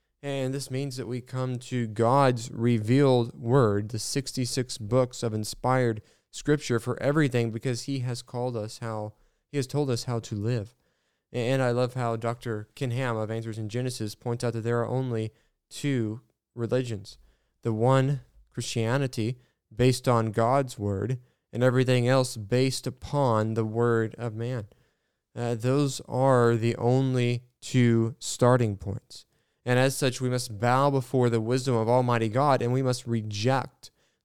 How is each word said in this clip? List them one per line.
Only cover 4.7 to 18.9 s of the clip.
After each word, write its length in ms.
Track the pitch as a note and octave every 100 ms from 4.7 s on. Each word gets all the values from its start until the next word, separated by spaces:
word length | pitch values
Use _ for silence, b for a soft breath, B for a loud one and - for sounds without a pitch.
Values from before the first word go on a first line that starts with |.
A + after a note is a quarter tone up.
| -
books 460 | G#2 B2 B2+ -
of 100 | A#2
inspired 720 | G#2+ G#2+ - B2 C3 B2 G#2+ b b b
scripture 480 | - - D3 - A#2
for 240 | B2+ -
everything, 480 | C3 D3 D3 A#2+ A#2
because 340 | A2 C3+ A#2+
he 160 | - C3+
has 200 | B2 A#2+
called 340 | - B2 B2+
us 240 | A#2+ G#2+ -
how, 360 | A#2 A2 G#2+ - _ _ _
he 60 | C#3+
has 100 | B2+
told 220 | C#3+ C#3+
us 160 | A#2+
how 140 | - A#2
to 160 | -
live. 400 | G#2+ G#2+ B2 G2 _ _ _ _ _ _
And 300 | B2 A#2+ C3+
I 80 | B2+
love 240 | A#2+ B2+
how 220 | B2+ A#2+ A2+
Doctor 520 | A#2 A#2+ A#2+ G#2+ G#2+
Ken 160 | - C3
Ham 260 | A#2+ C3 A2+
of 140 | G#2+
Answers 260 | A2+ A2+ A2
in 140 | A2
Genesis 440 | A#2 B2+ B2 G#2+
points 300 | - B2 A#2+
out 80 | B2
that 80 | A#2
there 200 | A2+ A#2+
are 60 | A2+
only 460 | B2+ C3 A#2 A2 - _ _ _
two 520 | - C#3+ C3 A2 A2 - _ _
religions. 640 | - A#2 B2+ B2+ G#2+ G2+ - _ _ _ _
The 100 | A#2+
one, 500 | A2 A#2+ C3+ C3+ C#3 - _ _
Christianity, 840 | - A#2+ A#2+ A2+